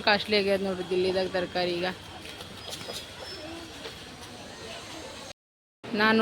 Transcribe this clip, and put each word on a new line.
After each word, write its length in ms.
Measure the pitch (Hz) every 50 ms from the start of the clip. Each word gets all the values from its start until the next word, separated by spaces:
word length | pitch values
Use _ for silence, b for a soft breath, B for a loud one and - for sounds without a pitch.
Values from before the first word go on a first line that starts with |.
| 226 220
ಕಾಸ್ಟ್ಲಿ 280 | 208 202 - - 214 208
ಆಗ್ಯದ 260 | 196 196 196 190 196 196
ನೋಡ್ರಿ 180 | 185 180 180 170
ದಿಲ್ಲಿದಾಗ 380 | 185 180 185 190 185 190 190 180 185
ತರಕಾರಿ 380 | 185 180 175 - 180 180 180 175 175
ಈಗ. 80 | 175 180 180 - - - - - - - - - - - - - - - - - - - - - - - - - - - - - 311 320 330 330 330 330 - - - - - - - - - - - - 240 - - - - - - - - - - - - 320 - 277 554 - - - - _ _ _ _ _ _ _ _ _ - - - 208
ನಾನ್ 160 | 214 220 220 226